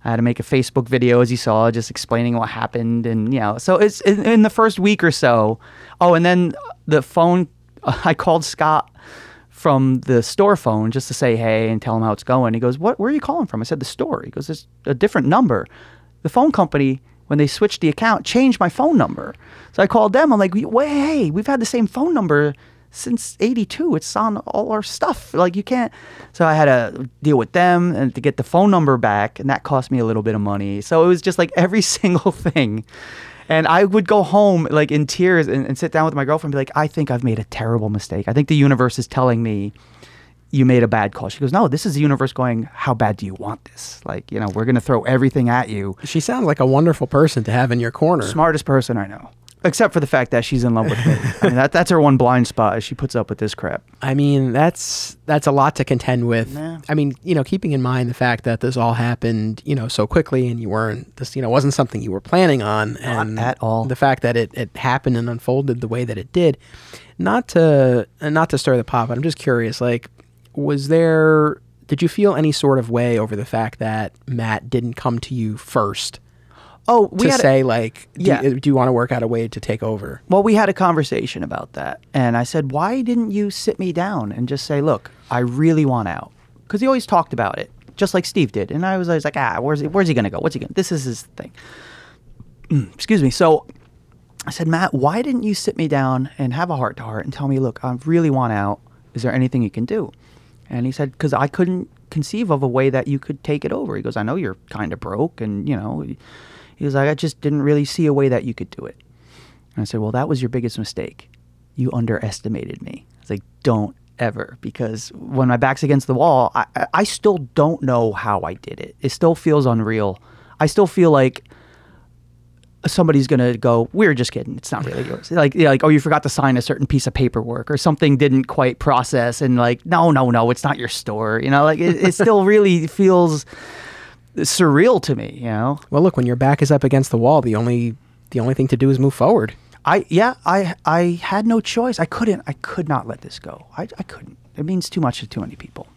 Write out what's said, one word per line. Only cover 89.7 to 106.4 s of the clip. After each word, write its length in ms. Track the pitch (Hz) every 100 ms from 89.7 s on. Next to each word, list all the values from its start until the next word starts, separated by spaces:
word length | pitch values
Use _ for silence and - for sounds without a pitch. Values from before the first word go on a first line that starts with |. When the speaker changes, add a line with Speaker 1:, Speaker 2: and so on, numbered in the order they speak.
| 151
Speaker 1:
he, 80 | 147
where's 220 | 180 180
he 40 |
gonna 140 | 127 104
go? 120 | 98
What's 140 | -
he 40 | -
gonna, 140 | -
this 160 | - 185
is 140 | 160
his 180 | 131 113 - -
thing." 160 | - - - - - - - _ - - - _ -
<clears throat> 240 | 147 104
Excuse 280 | - - 180
me. 80 | 143
So 340 | - 170 151 - - _ _ _ _ _ _ -
I 40 |
said, 160 | - 160
"Matt, 260 | 165 180
why 300 | 139 135 196
didn't 220 | 262 254
you 100 | 214
sit 220 | 202 - -
me 100 | 160
down 440 | 143 131 131 131 -
and 160 | 131
have 160 | 127 175
a 60 | 147
heart-to-heart 480 | 117 - 113 110
and 80 | -
tell 140 | - 139
me, 120 | 135
'Look, 240 | 131 -
I 120 | 127 123 143
really 220 | 170 160
want 220 | 135 120
out. 280 | 107 101 104 _ _ _
Is 80 | -
there 100 | 120
anything 300 | 127 127 127
you 80 | 110
can 140 | -
do?'" 260 | 120 220 147 _ _ - _ _ -
And 160 | 120
he 80 | 123
said, 240 | 131 143 -
"'Cause 140 | 151
I 140 | 127 139
couldn't 420 | - 180 180 - _ _
conceive 400 | 160 143 208 220
of 120 | 147
a 60 | 135
way 220 | 123 135
that 160 | 131 127
you 120 | 139
could 220 | - 143
take 200 | - 147
it 80 | -
over." 220 | - 247 101
He 60 |
goes, 140 | 120 117
"I 60 |
know 100 | 107 160
you're 200 | 139 95 _
kinda 260 | - 95 -
broke," 440 | - 101 160 -
and, 280 | 113 101 98
you 80 | 120
know, 240 | 107 143
he, 180 | 143 - - -